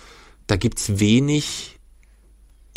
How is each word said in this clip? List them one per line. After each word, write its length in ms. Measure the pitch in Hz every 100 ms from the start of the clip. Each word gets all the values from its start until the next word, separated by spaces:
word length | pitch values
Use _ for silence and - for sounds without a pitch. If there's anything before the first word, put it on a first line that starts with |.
| - - - - -
da 100 | 98
gibt's 420 | 113 - - 101
wenig, 800 | 104 120 143 147 - - - - - - _ _ _ _ - _ -